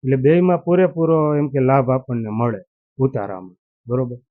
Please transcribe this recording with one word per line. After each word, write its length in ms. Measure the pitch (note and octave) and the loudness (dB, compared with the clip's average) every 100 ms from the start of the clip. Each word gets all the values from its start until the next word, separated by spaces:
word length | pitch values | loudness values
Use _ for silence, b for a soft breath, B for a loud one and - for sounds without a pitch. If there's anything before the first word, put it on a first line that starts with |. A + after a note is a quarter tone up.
એટલે 120 | C3 C3+ | 0 2
બેયમાં 480 | C3 E3+ F3+ E3+ | 4 4 4 2
પૂરેપૂરો 720 | F3 F3 F#3 E3 E3 D#3+ D3+ D3 | 2 2 2 0 0 0 0 0
એમ 120 | D3 | -2
કે 120 | C3+ | 0
લાભ 320 | C3 C#3 B2 | 2 2 2
આપણને 380 | C3 - A#2+ A2+ | -2 -2 -6 -4
મળે 340 | A2 A#2+ G#2 - _ _ - | -2 -2 -4 -12 _ _ -4
ઉતારામાં, 580 | C3 B2+ G2 F#2+ F#2 F2+ _ _ A#2 | -2 -2 -8 -10 -14 _ _ _ -6
બરોબર? 280 | B2 B2+ B2 _ | -4 -4 -8 _